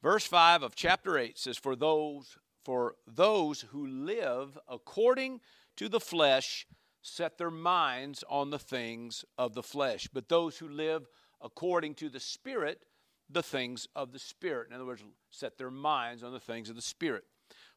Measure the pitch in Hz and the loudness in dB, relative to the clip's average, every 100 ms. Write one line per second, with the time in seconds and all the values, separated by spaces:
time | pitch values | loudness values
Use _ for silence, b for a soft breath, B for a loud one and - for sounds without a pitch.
0 | 143 208 - 175 165 170 131 - 170 185 | 4 4 4 8 10 8 4 -2 2 2
1 | - 156 117 - 131 117 139 127 151 156 | 4 0 0 -4 -8 -6 -4 0 2 2
2 | 151 143 131 - _ _ - 127 120 - | 0 -8 -16 -20 _ _ -4 -2 -2 -4
3 | - 117 190 214 156 147 110 135 139 131 | -14 4 4 6 2 -2 -8 -10 -8 -6
4 | 147 226 160 123 139 147 - 123 - - | -4 -2 -2 -2 -6 -14 -14 -14 -10 2
5 | 233 254 262 254 b b b - - 214 | 4 4 0 -8 b b b -10 -2 -2
6 | - 170 147 131 - - - b b b | -2 4 6 6 2 -8 -10 b b b
7 | - - 170 _ 170 160 170 180 151 127 | -18 -6 -6 _ -6 -2 2 4 2 0
8 | 139 139 - 143 143 147 - 131 113 117 | -6 -12 -4 -2 -2 -4 -4 -4 -4 -6
9 | 120 113 - - 123 110 117 143 135 104 | -10 -12 -14 -4 -2 -2 -8 -2 -2 -2
10 | - 135 117 170 170 - 160 147 156 160 | -6 -8 2 2 2 -6 -12 -4 -2 -2
11 | 131 b b b 117 - 175 175 156 143 | -4 b b b -16 -6 0 0 0 -6
12 | 156 127 - - 262 262 151 - _ _ | -10 -10 -12 -12 -6 -2 -2 -4 _ _
13 | _ _ _ 147 160 139 123 120 - - | _ _ _ -4 -2 -4 -4 -6 -10 -8
14 | 131 131 - - 180 135 113 123 131 120 | -8 -10 -16 -8 -4 -4 -6 -10 -10 -12
15 | 104 _ _ - 135 _ 131 131 147 147 | -14 _ _ -10 -10 _ -10 -4 -2 0
16 | 117 120 120 127 - 113 110 117 - - | -2 -8 -12 -12 -10 -10 -8 -10 -10 -4
17 | 160 110 - _ B B B | -2 -2 -6 _ B B B